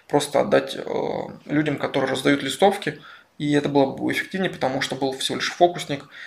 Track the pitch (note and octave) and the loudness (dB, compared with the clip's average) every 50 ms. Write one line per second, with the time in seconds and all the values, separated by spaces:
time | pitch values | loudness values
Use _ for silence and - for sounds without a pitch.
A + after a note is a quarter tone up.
0 | - - D3 D3 C#3+ - - - - C3+ C#3 C#3 - - - - - - - - | -4 0 0 0 2 2 2 0 2 4 4 2 2 0 -6 -10 -6 -4 -4 -2
1 | - - - - - - - - - - C3+ D3+ D3+ D3 C#3 C3 C3+ - - C#3 | -2 -2 -4 -4 -6 -8 -12 -14 -6 -2 0 0 2 2 0 -2 -2 -2 0 0
2 | C3 C3+ C3 C3 - C#3+ C#3+ C#3+ C#3 C3+ C3+ - F#3+ G3+ G3+ - - D3+ C#3 - | 0 0 0 2 2 2 2 2 0 -4 0 4 4 4 4 2 -2 -6 -8 -8
3 | - - - - _ _ _ - D3+ D3 D3 C#3+ C#3+ D3 C#3 C#3+ C3+ C3 - - | -12 -20 -20 -20 _ _ _ -4 0 2 2 2 2 4 4 4 4 4 2 -2
4 | - - - - - - - F#3+ F#3 D#3+ - - D3+ C3 C3+ C#3 - - C#3+ C3+ | -2 -2 -2 -2 -4 -4 -4 -4 -2 -4 -2 -2 -2 -2 -2 -2 -4 -6 -4 -4
5 | C#3 C3+ C3 C3 - - B2+ B2 - - - - F3 F3+ F3 D3+ - - C#3+ C#3 | -4 -4 -4 -4 -4 -4 -4 -4 -4 -4 2 4 4 4 4 0 -8 -8 -8 -8
6 | - - - - - | -10 -14 -18 -18 -16